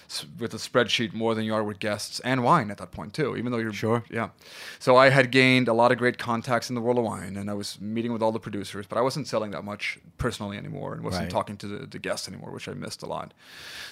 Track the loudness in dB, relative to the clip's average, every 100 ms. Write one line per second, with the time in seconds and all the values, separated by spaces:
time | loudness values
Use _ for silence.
0 | -12 -12 -10 -8 -8 -8 0 2 4 2
1 | 0 0 0 0 0 0 -2 -4 -4 -4
2 | -6 -6 -2 2 4 4 2 -6 -12 -12
3 | -8 -4 -2 -2 -2 -2 -4 -2 0 0
4 | 0 -6 -6 -8 -20 -16 -16 -2 6 10
5 | 10 8 6 6 8 6 6 6 6 6
6 | 2 0 -2 -4 0 -2 0 -2 0 2
7 | 0 -2 -6 -8 -6 -6 -8 -10 -6 -2
8 | -2 0 0 0 -4 -8 -8 -10 -6 0
9 | 0 -2 -4 -4 -4 -6 -8 -8 -8 -8
10 | -12 -4 -4 -4 -8 -8 -10 -10 -8 -8
11 | -4 -4 -2 -4 -4 -8 -10 -10 -12 -10
12 | -6 -6 -8 -12 -14 -12 -10 -10 -10 -10
13 | -10 -10 -10 -16 -20 -18 -16 -14 -16